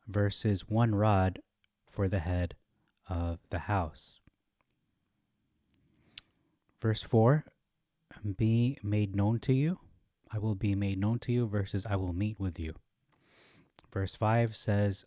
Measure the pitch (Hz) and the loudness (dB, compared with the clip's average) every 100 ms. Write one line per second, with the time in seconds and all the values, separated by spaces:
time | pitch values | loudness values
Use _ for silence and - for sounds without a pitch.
0 | - 101 101 - 107 98 - 107 117 104 | -4 0 0 0 0 0 0 2 2 4
1 | 107 98 92 92 - _ _ _ _ - | 4 4 2 0 -10 _ _ _ _ -4
2 | 95 95 82 90 87 - _ _ _ _ | -2 0 0 -2 -2 -6 _ _ _ _
3 | - 87 85 85 _ 85 78 101 82 - | -8 -4 -4 -6 _ -8 -2 -2 -2 -8
4 | - - _ _ _ _ _ _ _ _ | -16 -16 _ _ _ _ _ _ _ _
5 | _ _ _ _ _ _ _ _ _ _ | _ _ _ _ _ _ _ _ _ _
6 | _ - - _ _ _ _ _ 113 107 | _ -20 -20 _ _ _ _ _ -2 -2
7 | - 117 113 151 - _ _ _ _ _ | 2 4 6 4 0 _ _ _ _ _
8 | _ - 104 95 110 113 120 139 101 107 | _ -10 -8 0 2 4 2 -2 -2 -2
9 | 104 98 101 113 - 131 151 185 - _ | 0 0 0 0 0 0 0 -4 -10 _
10 | _ _ _ 110 107 95 101 98 98 95 | _ _ _ -4 -2 -2 0 0 0 0
11 | 104 117 - 123 113 104 98 101 104 98 | 0 0 0 0 0 -2 -2 -4 -2 -2
12 | 95 87 107 110 95 85 80 78 - _ | -2 -2 -4 -2 -6 -4 -8 -10 -18 _
13 | _ _ _ - - - _ - - 98 | _ _ _ -20 -20 -20 _ -20 -10 -4
14 | 95 - 107 117 117 110 - 101 104 98 | -4 0 2 2 0 -2 0 2 2 -2